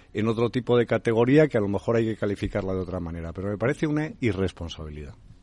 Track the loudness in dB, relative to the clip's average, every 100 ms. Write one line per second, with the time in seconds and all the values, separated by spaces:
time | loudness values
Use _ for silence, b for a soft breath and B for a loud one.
0 | b -2 -2 0 0 -2 2 2 4 2
1 | 2 2 6 6 6 4 0 0 2 2
2 | 2 0 -2 -2 -4 -2 -2 -2 -4 -6
3 | -6 -8 -8 -6 -6 -2 -2 -2 -2 -2
4 | -4 -2 -2 0 -2 -4 -12 -10 -12 -12
5 | -14 -16 -20 -20